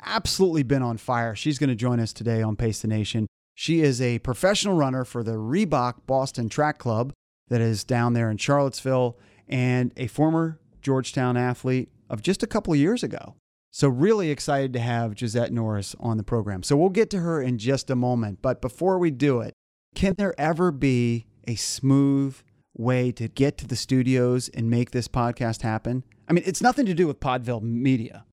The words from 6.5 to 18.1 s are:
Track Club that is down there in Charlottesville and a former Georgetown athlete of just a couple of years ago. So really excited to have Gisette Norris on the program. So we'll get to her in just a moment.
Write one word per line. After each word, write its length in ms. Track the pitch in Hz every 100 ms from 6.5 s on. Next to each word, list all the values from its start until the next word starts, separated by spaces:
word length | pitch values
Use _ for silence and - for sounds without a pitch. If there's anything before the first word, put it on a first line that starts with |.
Track 280 | - 151 151
Club 340 | 123 110 127 - _ _ -
that 140 | 120
is 200 | 113 107
down 280 | - 120 120
there 180 | 117 113
in 60 | 104
Charlottesville 800 | - 143 139 - 135 131 123 117 _ _ -
and 440 | 131 127 123 123 -
a 100 | 123
former 520 | - 156 160 165 160 _ _
Georgetown 540 | - 131 127 - 127 120
athlete 500 | 123 123 127 127 - _ -
of 100 | 113
just 220 | 160 196
a 40 | 226
couple 280 | 220 -
of 40 | 151
years 240 | 151 240
ago. 340 | 120 - - - _ _ _
So 180 | - 143
really 420 | 123 180 220 170
excited 440 | 143 - 143 135
to 60 | 123
have 340 | 117 120 117 104
Gisette 320 | 120 117 117
Norris 440 | 117 110 104 95 -
on 200 | 117 110
the 40 |
program. 400 | 104 117 101 95
So 140 | - 147
we'll 140 | 180
get 180 | 190 208
to 100 | 196
her 200 | 170 160
in 160 | 127 120
just 320 | 113 135 -
a 80 | 127
moment. 440 | 123